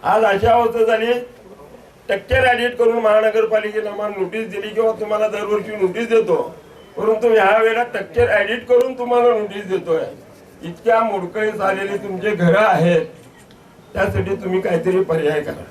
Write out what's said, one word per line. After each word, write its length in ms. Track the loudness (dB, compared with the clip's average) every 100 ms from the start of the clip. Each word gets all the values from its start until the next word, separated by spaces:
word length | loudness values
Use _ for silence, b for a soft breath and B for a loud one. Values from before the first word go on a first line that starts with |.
आज 220 | 0 2
अशी 220 | 2 2 2
अवस्था 380 | 4 2 2
झाली, 300 | 2 2 0 -2 -4 -18 -20 -20 -20 -20 -20 -20
स्ट्रक्चर 340 | -6 -6 0 2
एडिट 400 | 2 2 0 2
करून 200 | 2 2
महानगरपालिकेला 920 | 2 4 4 2 0 0 -2 -6 -6
आम्हाला 300 | -6 -6 -4
नोटीस 280 | -6 -6 -8
दिली 200 | -8 -8
किंवा 240 | -2 -2
तुम्हाला 360 | -2 -4 -2 -2
दरवर्षी 480 | -2 -2 -4 -4 -4
नोटीस 320 | -2 -2 0
देतो, 460 | 2 2 0 -2 -10 -20 -20 -18 -4
परंतु 320 | 0 2 4
ह्या 340 | 4 4 4
वेळेला 220 | 2 0
स्ट्रक्चर 440 | -2 -6 -6 0 2
एडिट 380 | 2 0 -4 2
करून 320 | 2 2 -2
तुम्हाला 400 | 0 2 4 2
नोटीस 260 | -2 -8
देतोय. 360 | -6 -6 -2 -2 -2 -10 -20 -20 -20 -16
इतक्या 380 | -14 -6 0 2
मोडकळीस 600 | 2 -2 -6 -4 -4 -2
आलेली 360 | -2 -2 -4 -6
तुमचे 340 | -6 -4 -4
घरं 280 | 0 2 4
आहेत, 480 | 2 2 2 2 0 -12 -20 -20 -20 -20 -20 -20 -14
त्यासाठी 400 | -4 -2 -2 -4
तुम्ही 260 | -4 -2 -2
काहीतरी 400 | 0 -2 0 0
पर्याय 400 | 0 0 0 -2
करा. 240 | -4 -10 -14